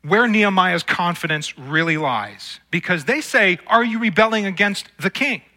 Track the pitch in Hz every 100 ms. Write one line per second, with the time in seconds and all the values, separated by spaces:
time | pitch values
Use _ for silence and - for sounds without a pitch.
0 | 147 202 247 214 208 190 185 170 - -
1 | 175 170 165 156 151 - 131 156 165 156
2 | 147 117 104 101 - - _ 175 - 175
3 | 139 285 294 262 196 180 - 226 240 226
4 | 226 175 220 220 196 180 202 202 - _
5 | 165 - 277 196 _